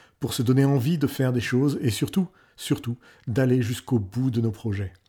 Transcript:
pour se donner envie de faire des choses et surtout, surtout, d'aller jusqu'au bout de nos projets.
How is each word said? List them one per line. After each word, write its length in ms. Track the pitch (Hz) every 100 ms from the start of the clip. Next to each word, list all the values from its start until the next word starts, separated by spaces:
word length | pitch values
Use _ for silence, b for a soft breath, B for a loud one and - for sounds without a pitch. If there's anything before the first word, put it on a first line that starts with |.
| B B
pour 120 | 120
se 100 | -
donner 220 | 117 131
envie 320 | 139 139 120 170
de 100 | 139
faire 280 | - 131
des 80 | 123
choses 360 | - 123 143 147
et 80 | 127
surtout, 380 | 101 147 - 175 b b b
surtout, 400 | - 139 - 120 b b -
d'aller 340 | 117 131 127
jusqu'au 380 | 113 123 - 120
bout 320 | 95 123 131
de 100 | 117
nos 120 | 113
projets. 420 | 104 113 101 95 -